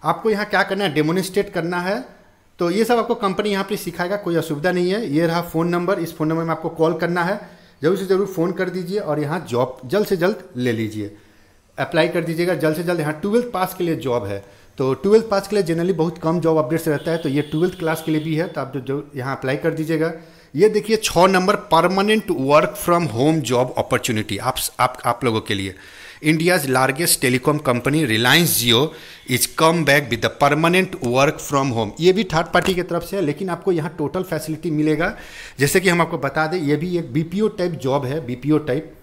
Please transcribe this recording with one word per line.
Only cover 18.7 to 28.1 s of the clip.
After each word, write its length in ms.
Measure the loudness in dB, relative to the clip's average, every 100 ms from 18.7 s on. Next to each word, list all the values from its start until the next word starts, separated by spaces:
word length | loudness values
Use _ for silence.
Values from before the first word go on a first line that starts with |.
जो, 60 | -8
जो 300 | -6 -6 -6 -8
यहाँ 200 | -6 -4
अप्लाई 200 | -2 0
कर 160 | -2
दीजिएगा। 400 | -2 -2 0 -2 -4 -16 -20 -10
ये 160 | 4 4
देखिए, 280 | 4 0 -2
छः 300 | 0 4 6
नंबर 280 | 6 2 0 2
permanent 580 | 4 4 2 2 2 0 -2
work 340 | 4 4 4 -2
from 300 | 0 2 2
home 320 | 2 2 2 2
job 300 | 0 0 -2
opportunity 600 | -2 -2 0 -4 -2 -4
आप, 160 | -4 -4 -6 0
आप, 180 | 0 0 -4
आप 180 | 0
लोगों 180 | 0 0
के 120 | -2
लिए। 220 | -4 -4 -8 -18 -20 -20 -6
India's 420 | 0 2 2 2 2
largest 520 | 2 2 0 0 0
telecom 380 | 2 2 2 0
company 400 | 0 0 0 0
Reliance 460 | 2